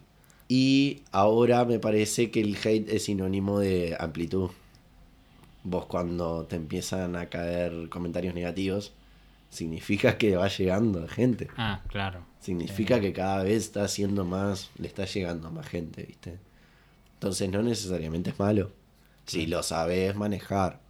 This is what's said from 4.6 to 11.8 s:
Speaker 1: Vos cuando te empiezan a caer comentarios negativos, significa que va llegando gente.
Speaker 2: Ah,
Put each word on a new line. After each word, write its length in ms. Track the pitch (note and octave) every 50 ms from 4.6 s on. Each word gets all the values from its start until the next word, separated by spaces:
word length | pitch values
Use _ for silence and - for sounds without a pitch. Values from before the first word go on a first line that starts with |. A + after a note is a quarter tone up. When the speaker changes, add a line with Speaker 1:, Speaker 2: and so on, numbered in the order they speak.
| - - - - - - - - - - - - - _ - - - - - - -
Speaker 1:
Vos 240 | F#2+ F2+ E2+ D#2 -
cuando 580 | - F2+ F2 E2+ F2 F2 F2 E2 E2+ E2 D#2+
te 100 | D#2+ F#2
empiezan 600 | F2 D#2+ D2+ F2+ F2+ F2+ - - F#2 F#2 F2 F2
a 100 | F2 F2 F2
caer 600 | - F2 E2+ E2+ F2 F2 F2 E2+ E2+ E2+ E2+ D#2+
comentarios 460 | - F2+ F2 F2 E2+ F2 F2 F#2 F2
negativos, 580 | F2 F2 F2 E2+ F#2 F#2+ F#2+ F#2 G2+ G2+ - - - - - - - - - - - - _
significa 720 | - - E2+ E2 D#2+ E2 - - G#2 G2+ - B2 G#2+ -
que 180 | A#2+ G#2+ F#2+ F2
va 100 | F#2 G2
llegando 600 | - - G2 F#2 F2+ G2+ A#2 A2+ G2 E2+ E2 D#2+
gente. 400 | - - A#2 B2+ A2+ G2 - - - -
Speaker 2:
Ah, 240 | A2+ A2 G2+ F#2